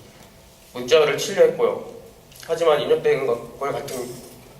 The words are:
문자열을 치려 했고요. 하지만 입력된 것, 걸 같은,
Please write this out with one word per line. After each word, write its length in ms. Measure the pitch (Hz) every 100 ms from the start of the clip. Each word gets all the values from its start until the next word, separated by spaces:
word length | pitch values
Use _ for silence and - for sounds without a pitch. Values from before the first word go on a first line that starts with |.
| - - - - - - -
문자열을 440 | 123 123 156 147 -
치려 260 | - 185 160
했고요. 440 | - 110 - - - - - - - -
하지만 360 | 165 165 147
입력된 440 | - 156 151 143 131
것, 300 | - - -
걸 120 | 135
같은, 380 | 117 - 123 123 - - - -